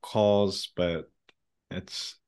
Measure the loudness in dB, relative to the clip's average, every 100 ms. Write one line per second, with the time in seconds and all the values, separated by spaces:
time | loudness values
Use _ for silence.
0 | -4 2 4 4 2 -2 -8 -2 -2 -2
1 | -8 _ _ _ _ _ _ -12 -10 -12
2 | -12 -14